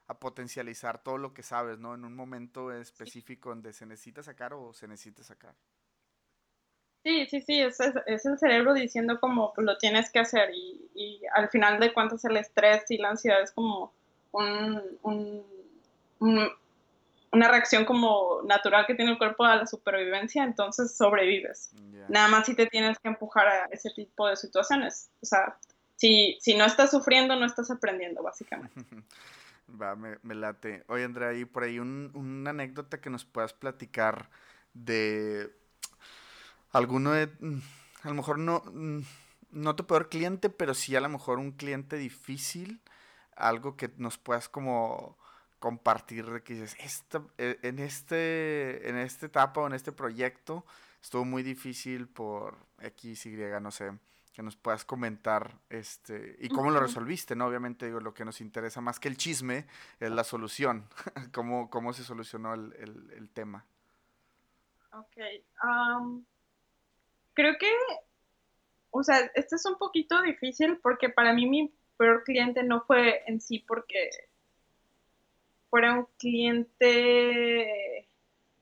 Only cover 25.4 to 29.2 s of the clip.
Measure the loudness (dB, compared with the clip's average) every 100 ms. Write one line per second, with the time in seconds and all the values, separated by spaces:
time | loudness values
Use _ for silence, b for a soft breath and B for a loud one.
25.4 | 2 -2 _ _ _ 4 8 8 8 4
26.4 | 4 6 6 8 6 6 6 6 6 4
27.4 | 2 -2 -6 -4 -2 -2 -6 -6 -8 -8
28.4 | -12 -12 -12 -18 -20 -20 -20 -20